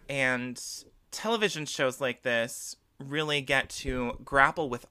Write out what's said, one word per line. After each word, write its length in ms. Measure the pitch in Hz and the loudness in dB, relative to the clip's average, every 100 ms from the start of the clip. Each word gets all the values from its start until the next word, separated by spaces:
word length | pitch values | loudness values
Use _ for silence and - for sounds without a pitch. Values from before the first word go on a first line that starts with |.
| - | -6
And 520 | 139 131 127 123 120 - - - _ _ | 0 2 0 -2 -8 -10 -12 -16 _ _
television 540 | - 214 226 208 160 147 | -6 0 2 2 0 -4
shows 340 | - 135 123 | 0 0 0
like 200 | 135 120 | -2 -2
this 540 | 127 117 117 - - - _ - | 0 2 0 -4 -12 -14 _ -14
really 400 | 139 143 151 147 | -6 -2 0 0
get 300 | 135 139 - | 2 2 2
to 480 | - 135 127 120 - - | -4 -4 -2 -2 -4 0
grapple 440 | 139 139 160 147 | 6 6 4 -2
with 160 | 120 - | -4 -4